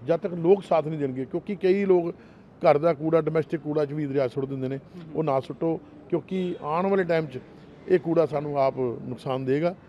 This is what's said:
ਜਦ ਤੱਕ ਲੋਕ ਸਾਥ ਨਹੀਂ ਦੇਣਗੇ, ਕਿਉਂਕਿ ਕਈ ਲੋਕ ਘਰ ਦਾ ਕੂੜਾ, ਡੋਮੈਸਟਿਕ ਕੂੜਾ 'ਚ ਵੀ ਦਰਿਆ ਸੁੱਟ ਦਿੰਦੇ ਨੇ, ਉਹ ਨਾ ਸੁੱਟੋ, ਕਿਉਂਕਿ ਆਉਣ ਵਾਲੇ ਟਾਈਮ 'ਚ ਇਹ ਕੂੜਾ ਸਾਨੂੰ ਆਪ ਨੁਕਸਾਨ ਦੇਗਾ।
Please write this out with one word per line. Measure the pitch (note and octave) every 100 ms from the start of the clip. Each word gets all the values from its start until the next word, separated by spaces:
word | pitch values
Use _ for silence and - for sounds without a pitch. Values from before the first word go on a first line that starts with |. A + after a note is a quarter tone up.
| B2
ਜਦ | E3
ਤੱਕ | G3
ਲੋਕ | F3 E3 G3+
ਸਾਥ | - E3 D3+
ਨਹੀਂ | D#3+
ਦੇਣਗੇ, | C#3 B2+
ਕਿਉਂਕਿ | C3 F3 - G3
ਕਈ | F#3 F#3+
ਲੋਕ | G3+ F3+ E3+ - - -
ਘਰ | - - E3+ C#3+
ਦਾ | D#3+
ਕੂੜਾ, | D3 D#3 E3
ਡੋਮੈਸਟਿਕ | D#3 D#3+ D3+ E3
ਕੂੜਾ | D3 D3+
'ਚ | D3
ਵੀ | D3 D3
ਦਰਿਆ | C3+ B2+
ਸੁੱਟ | C3 C3+
ਦਿੰਦੇ | C3+ C3
ਨੇ, | C3+ - F3+ D#3+
ਉਹ | D3+
ਨਾ | D#3 C3+
ਸੁੱਟੋ, | B2+ D3 E3 D#3+ - - -
ਕਿਉਂਕਿ | E3+ D3+ F#3+ F3+ -
ਆਉਣ | C#3+ D#3+ F#3+
ਵਾਲੇ | G3
ਟਾਈਮ | F3 E3 D#3+
'ਚ | B2+ - - - - -
ਇਹ | F#3
ਕੂੜਾ | - E3 D#3
ਸਾਨੂੰ | D3 D3 C#3+
ਆਪ | C3+ C3
ਨੁਕਸਾਨ | B2+ A2+ C3 A#2 C#3+ C3
ਦੇਗਾ। | C3 C#3 E3+ F3+